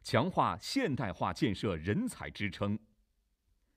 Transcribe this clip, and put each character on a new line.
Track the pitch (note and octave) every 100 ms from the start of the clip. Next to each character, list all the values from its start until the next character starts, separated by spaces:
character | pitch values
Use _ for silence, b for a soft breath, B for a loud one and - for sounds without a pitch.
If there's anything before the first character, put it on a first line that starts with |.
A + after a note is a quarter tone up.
强 | - A2+ F3
化 | D#3+ A#2 E2+
现 | - C4+ A3 B2+
代 | G#2+
化 | - G#2
建 | F2 C3
设 | F#2+ A2 D#2+
人 | E2+ D#3 B3
才 | - D2
支 | - G2+
撑。 | - G2+ A2 - _ _ _ _ _ _ _ _